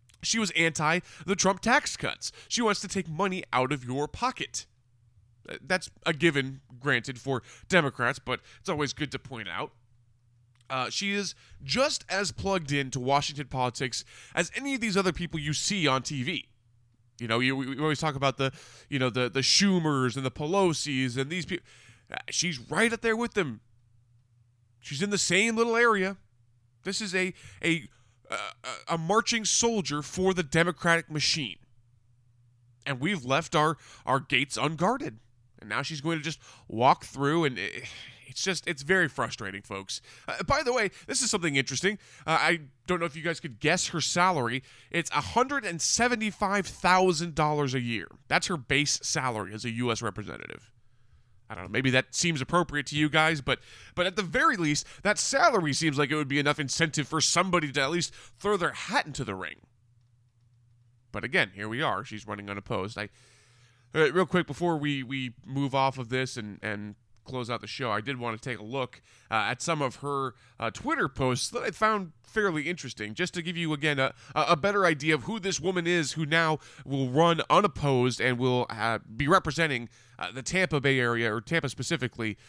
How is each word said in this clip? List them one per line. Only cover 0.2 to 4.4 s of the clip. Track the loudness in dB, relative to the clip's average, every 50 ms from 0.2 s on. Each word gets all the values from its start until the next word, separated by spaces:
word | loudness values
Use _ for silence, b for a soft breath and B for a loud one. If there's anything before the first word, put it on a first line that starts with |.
| -4
She | -2 0 2
was | 0 2
anti | 2 2 2 2 2 2 2 2 2 2 B B B B B
the | 0 0
Trump | 4 4 4 2 2
tax | 2 4 4 4 4 0 -4
cuts. | -4 -4 -4 -4 -6 -8 -10 B B B B
She | 0 2 2
wants | 2 2 0
to | -2 -4
take | -4 -4 -4 -4
money | -2 -2 0 0 -2 -4 -4 0 2
out | 2 2 2 0
of | -2 -4
your | -4 -2 -2 -2
pocket. | -4 -4 -2 -2 -2 -2 -4